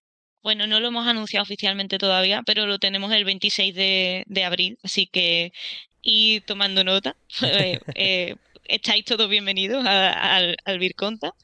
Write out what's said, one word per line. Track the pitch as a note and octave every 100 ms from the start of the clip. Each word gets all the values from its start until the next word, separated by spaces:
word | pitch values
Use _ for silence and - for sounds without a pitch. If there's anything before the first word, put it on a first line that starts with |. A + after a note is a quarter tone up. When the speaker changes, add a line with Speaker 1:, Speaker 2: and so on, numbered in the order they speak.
| _ _ _ _
Speaker 1:
bueno, | G#3+ G#3+ G#3+
no | G#3+
lo | A#3+
hemos | A#3 A#3
anunciado | A3+ G#3+ G3+
oficialmente | G#3 G3+ G3+ G3 G3 F#3+
todavía, | G3 F#3 F#3 G#3+
pero | A#3 G#3 G#3
lo | G3+
tenemos | G3 G3 G3
el | A3
veintiséis | G3 F#3+ G#3 - G3
de, | F3+ F#3+ F#3+ F#3 F#3 -
de | G3
abril, | F3+ F3 F#3 A#3
así | F#3+ - F#3
que | F#3 F3 E3+ F3 - - - - _
ir | - G#3+ A3 G#3+
tomando | - G3 G3+ F#3+
nota. | F#3 F#3+ A3+ - _
<laughs> | -
Eh, | - G3+ F#3 F3 -
Speaker 2:
<laughs> |
Speaker 1:
eh, | - F#3+ F#3 F3 - _ -
estáis | - G3 - G#3
todos | - A3+ G#3+
bienvenidos | G#3 G3+ F#3+ F#3+ C4 A#3
a, | G3 F#3+ - - F#3+
al, | F3 -
al | - F#3
Virconta | F#3 - G3 A3 D#3+ -